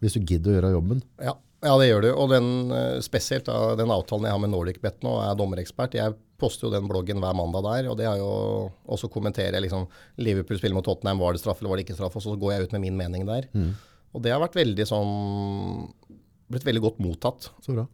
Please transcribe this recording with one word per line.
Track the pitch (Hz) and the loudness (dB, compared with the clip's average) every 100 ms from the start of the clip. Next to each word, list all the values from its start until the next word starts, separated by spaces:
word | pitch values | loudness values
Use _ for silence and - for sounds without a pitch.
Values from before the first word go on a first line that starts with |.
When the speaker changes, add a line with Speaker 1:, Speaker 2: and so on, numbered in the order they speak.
Speaker 1:
hvis | 110 | 0
du | 117 | 0
gidder | 90 85 92 | 2 2 4
å | 95 | 4
gjøre | 92 90 | 4 4
jobben. | 87 127 - - | 2 0 -4 -8
Speaker 2:
Ja. | 131 - _ - | -6 -6 _ -4
Ja, | 151 135 | 4 8
det | 127 | 8
gjør | 107 | 6
du. | 113 | 6
Og | 139 135 | 4 4
den, | 127 120 127 123 | 4 4 0 0
eh, | 123 123 127 | 0 0 -2
spesielt | - 127 - 135 | -2 -2 -2 -4
da, | - 113 113 | -2 0 0
den | 110 113 | 2 2
avtalen | 98 - 107 | 0 0 -2
jeg | 107 | 0
har | 101 | 0
med | 104 | 0
NordicBet | 92 87 92 101 - | 0 -2 -4 -6 -4
nå, | 120 117 | -4 -2
er | 101 | 0
dommerekspert. | 101 98 90 90 - 127 | 0 0 -2 -6 -4 -4
Jeg | 117 110 107 _ - | -2 -2 -4 _ -4
poster | 127 - 113 | -4 -2 -2
jo | |
den | 101 98 | -2 0
bloggen | 95 92 98 | -2 -2 -2
hver | 92 | 0
mandag | 92 85 92 | 0 0 -2
der, | 101 123 127 | -2 -2 -2
og | 110 | -2
det | |
har | 110 101 | -2 0
jo, | 101 101 104 104 98 - - | -2 -2 -2 -2 -4 -10 -8
og | - | -6
så | 120 | -6
kommenterer | 110 101 95 95 | -4 -4 -2 -2
jeg | 92 | -2
liksom, | 95 95 90 - - - | -2 -4 -6 -10 -18 -4
Liverpool | 113 98 90 98 | 0 0 0 -2
spiller | 107 | 0
mot | 95 | 0
Tottenham, | 95 - 101 98 | 0 -2 0 0
var | 90 | 2
det | 90 | 0
straff | 113 90 | -2 -4
eller | 101 | -2
var | 95 | -4
det | 95 | -4
ikke | 87 | -6
straff, | 92 110 | -6 -6
og | |
så | 107 101 | -6 -4
går | 101 | -2
jeg | 101 | 0
ut | 95 | -2
med | 104 | -2
min | 95 95 | -2 -2
mening | 90 90 | -2 -4
der. | 95 120 135 | -4 -4 -4
Speaker 1:
Mm. | 107 85 104 - _ _ | -2 -2 -2 -10 _ _
Speaker 2:
Og | - | -6
det | 117 | -2
har | 135 175 | 0 0
vært | |
veldig | 180 131 98 107 | 2 2 2 0
sånn, | 107 101 101 101 101 98 98 95 92 - - - - _ _ - | 0 0 0 -2 -2 -2 -4 -4 -6 -10 -16 -20 -20 _ _ -10
blitt | 131 | -4
veldig | 135 113 | 0 2
godt | 113 - | 2 0
mottatt. | 90 82 123 - - - | -2 0 -2 -4 -12 -14
Speaker 1:
Så | - | -4
bra. | 120 127 | -4 -4